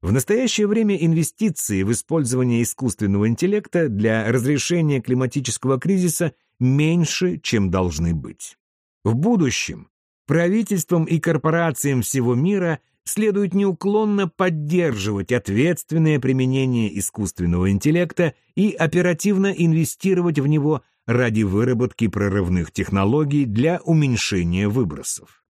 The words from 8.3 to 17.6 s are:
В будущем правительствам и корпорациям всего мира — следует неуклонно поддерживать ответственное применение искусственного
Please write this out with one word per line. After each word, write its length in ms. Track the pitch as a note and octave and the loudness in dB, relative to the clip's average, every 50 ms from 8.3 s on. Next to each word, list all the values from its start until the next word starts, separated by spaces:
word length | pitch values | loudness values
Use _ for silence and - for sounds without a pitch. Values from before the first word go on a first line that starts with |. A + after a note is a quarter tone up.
| - _ - - - _ _ _ _ _ _ _ _ _ _ | -16 _ -20 -20 -20 _ _ _ _ _ _ _ _ _ _
В 100 | G2+ A2+ | -2 -2
будущем 760 | A#2+ D#3 A3 A#3+ G3+ E3 C3 G#2+ - - - - D#2+ - _ _ _ _ _ _ _ _ | 0 0 2 2 2 2 0 0 -4 -6 -8 -10 -14 -16 _ _ _ _ _ _ _ _
правительствам 800 | - C#3+ E3 E3+ F3 F#3+ A3+ A#3 - G3+ F#3 D#3+ _ F3+ E3+ D#3+ | -2 0 0 2 2 0 0 0 0 -2 -4 0 _ 0 0 0
и 160 | - E3 D#3+ | 0 0 -2
корпорациям 840 | - E3+ E3 D3 - D#3+ D#3 E3+ E3+ E3 C#3 - - C#3+ C#3 B2+ | 0 0 -2 0 0 0 0 0 0 -2 -2 -2 -2 -2 0 0
всего 320 | A2 - - C3+ B2 A#2+ B2 | -2 -2 -2 0 0 2 2
мира — 460 | A#2+ C#3+ F3+ G#3 G3 F3+ E3+ D#3+ - _ _ _ _ _ | 2 2 0 0 0 0 -2 -2 -4 _ _ _ _ _
следует 500 | - - - G#3+ G#3+ G3 G3+ G#3 F#3 E3+ | -8 -4 0 0 0 2 0 -2 0 0
неуклонно 760 | G3 G3+ G3 F#3 - - G3 G3+ G#3+ A3 G#3+ G#3 G3+ G3 E3+ | 0 0 0 0 -2 -2 0 0 2 2 2 0 0 0 -2
поддерживать 1040 | _ _ F#3+ F#3 E3+ D#3 D3 D3 D#3+ F3+ F3 D#3+ B2 G#2 F#2+ G#2 G#2+ G2 F#2+ - | _ _ -2 0 0 -2 -4 0 0 2 2 0 -2 -2 -2 -2 -2 -2 -2 0
ответственное 880 | B2+ A#2+ - - G2 G#2+ C3+ E3+ F3 - - _ D#3 E3 D#3+ D#3 D3+ C#3+ | 0 -2 0 0 0 2 2 2 0 -2 -4 _ 0 2 2 4 2 2
применение 800 | B2 - C3+ C3 B2+ B2+ C3 C3+ C3+ C3 B2 A#2+ A2+ G#2 - G2 | 2 0 0 2 2 0 2 0 0 2 2 0 0 -2 -2 -4
искусственного 720 | F#2+ - _ - G#2 F#2 - - F2+ E2+ F2 F2 | -6 -6 _ -4 -6 -6 -4 -2 -2 0 0 2